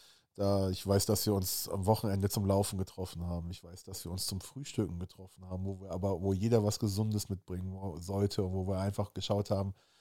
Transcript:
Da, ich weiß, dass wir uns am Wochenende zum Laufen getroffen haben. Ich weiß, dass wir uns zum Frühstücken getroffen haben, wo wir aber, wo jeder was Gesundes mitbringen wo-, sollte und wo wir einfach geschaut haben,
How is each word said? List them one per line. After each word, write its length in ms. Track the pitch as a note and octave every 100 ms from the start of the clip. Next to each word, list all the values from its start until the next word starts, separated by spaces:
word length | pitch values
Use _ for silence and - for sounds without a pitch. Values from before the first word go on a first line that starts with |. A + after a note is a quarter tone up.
| - - _
Da, 360 | - G2 G2+ F#2+
ich 140 | F#2 F#2+
weiß, 180 | G2+ -
dass 200 | G#2 -
wir 80 |
uns 340 | G2 F#2 - -
am 160 | G2 F#2+
Wochenende 420 | A2 G#2+ G2 G2
zum 160 | - G2
Laufen 320 | G2 G2+ F#2+
getroffen 460 | F#2 - F#2 E2+ F2
haben. 240 | F2 E2+
Ich 120 | F#2
weiß, 220 | E2 F2+
dass 200 | - F#2
wir 60 | E2
uns 160 | F#2+ -
zum 140 | F#2+
Frühstücken 580 | - C3 C#3+ - G2+ F2
getroffen 460 | F2+ - F#2 - F#2
haben, 160 | F#2
wo 160 | F#2+ F#2+
wir 80 | F#2+
aber, 300 | F2 G2 F2+
wo 100 | G2
jeder 320 | F#2 A2+ A#2
was 140 | G#2 -
Gesundes 500 | A2 G2 A2 G#2+ -
mitbringen 420 | F#2+ - F#2 F#2
wo-, 280 | F#2+ F#2+ D#2+
sollte 420 | F2 G2 G2+ -
und 100 | F#2+
wo 140 | F#2+ F#2
wir 120 | F#2+
einfach 340 | G2 G2+ G2+
geschaut 380 | - - G2+ G2+
haben, 240 | G2 G2 - _ _